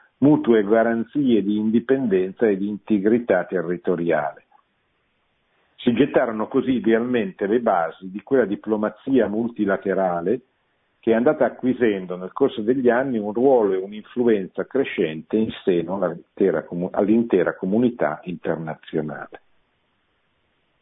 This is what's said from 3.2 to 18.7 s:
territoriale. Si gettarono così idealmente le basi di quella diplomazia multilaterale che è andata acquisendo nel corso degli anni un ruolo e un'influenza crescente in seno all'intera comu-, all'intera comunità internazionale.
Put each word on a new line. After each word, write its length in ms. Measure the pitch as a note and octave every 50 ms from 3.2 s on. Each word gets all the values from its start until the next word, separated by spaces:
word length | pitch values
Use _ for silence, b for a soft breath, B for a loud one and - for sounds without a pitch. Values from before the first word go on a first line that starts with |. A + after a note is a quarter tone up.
| A#2+ - F#2+ F2+ F2
territoriale. 1000 | - F#2+ F2+ E2 E2+ F2+ F2 - F#2 F2+ E2+ E2+ E2 D#2+ D2+ D2 C#2+ - - _ _ _ _ _ _ _ _ _ _ _ _ _ _ _ _ _ _ _ _ _ _ _ _ _ _ _
Si 160 | - - B2
gettarono 560 | A#2 A2 C#3+ C3 - D#3 C3 A#2 A2 A2 A2 -
così 280 | - C3+ - C3 C3
idealmente 680 | A2+ F#2+ A2 A2+ A2+ A#2+ B2+ B2 A#2 G#2 F#2+ F2+ - G#2
le 140 | G2 A2 B2
basi 500 | A#2 A2 G2 F2 E2 E2 - - F#2 F#2
di 120 | F#2 G#2
quella 240 | - - C3+ C3 A2+
diplomazia 840 | F#2+ G#2 G2+ - A2 A2 G#2 G#2+ G#2 - - _ C3+ C3+ B2 G#2 G2
multilaterale 1120 | G#2 A2 A#2+ A#2 - - G#2 G2 F#2+ F2+ - G2 F#2 F#2 F#2+ F#2 E2+ E2+ E2 F#2 B2 B2+ - _ _ _ _ _ _ _ _ _ _ _
che 120 | _ A#2
è 40 | A2+
andata 300 | A2+ B2 D3+ D3+ D3+ C3
acquisendo 720 | A2 - - - B2+ B2 B2 B2 A2 G2+ F#2+ F#2 F2 F2+
nel 160 | F2+ F#2 F#2
corso 300 | - - C#3 C3 - A#2
degli 260 | G#2+ G#2+ C3 C#3 B2 A#2+
anni 300 | A2+ B2 C#3 C#3 B2 A2
un 160 | G2+ G#2 G2+
ruolo 400 | A#2 B2+ C#3+ C3+ A#2+ G#2+ G2 F#2+
e 20 |
un'influenza 880 | F#2 F#2+ G2+ G#2 G#2+ - - - B2 B2 A#2 A2 G2+ F#2 E2 - - F2+
crescente 720 | - - C3 C3+ - - - F2+ D#2 D#2 D#2 D#2 - -
in 140 | A2 A2 - - -
seno 380 | - G2+ F2+ E2+ D#2+ E2 F#2+ G2
all'intera 600 | F#2 F2 E2+ F2 - _ _ - G2+ F#2 D#2+ D#2
comu-, 260 | - - F2+ F2 F2+ -
all'intera 640 | - - G#2+ F#2+ A2 A#2 A#2 A#2 A2 F#2 D#2+ D#2 -
comunità 640 | - - F#2+ G2+ A#2 B2+ A#2+ A#2 - E2 D2 D#2 -
internazionale. 1200 | - F2+ E2+ D2+ - - D#2+ D#2+ E2 D#2